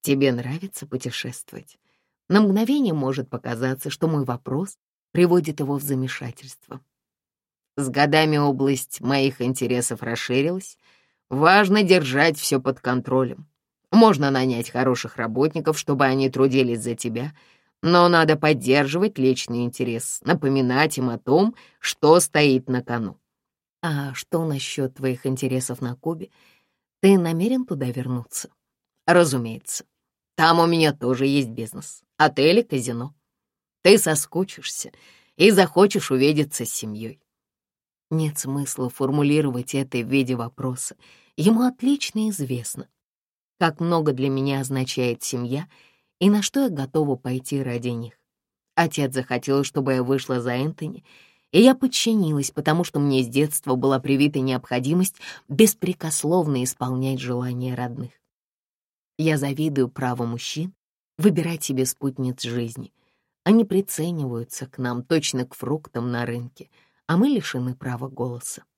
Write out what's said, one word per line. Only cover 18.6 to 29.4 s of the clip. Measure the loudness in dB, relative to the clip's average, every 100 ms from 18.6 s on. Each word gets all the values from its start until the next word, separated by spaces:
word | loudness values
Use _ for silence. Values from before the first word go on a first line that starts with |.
| 2 2 2 0 -2 0
личный | 0 0 -4 -4
интерес, | -4 -4 -4 -4 -8 -8
напоминать | -2 0 2 0 2 2 0 0
им | -4
о | -4
том, | 2 4 4 -2 -20 _
что | -10 0 6 6
стоит | 6 2 4 2 0
на | -4
кону». | -4 -6 -6 -10 _ _ _ _ _ _ -6
«А | -4 -6 -10
что | -4 -4 -2
насчёт | -4 -6 -4 -6 -4
твоих | -4 -4 -4
интересов | -4 -2 -2 -4 -6
на | -8 -6
Кубе? | -8 -8 -10 _ _ _ _ _ _ _
Ты | 4 6
намерен | 4 0 0 -2 -4
туда | -4 -4
вернуться?» | -6 -6 -6 -8 -14 -14 _ _ _ _ _ 2
«Разумеется. | 4 4 2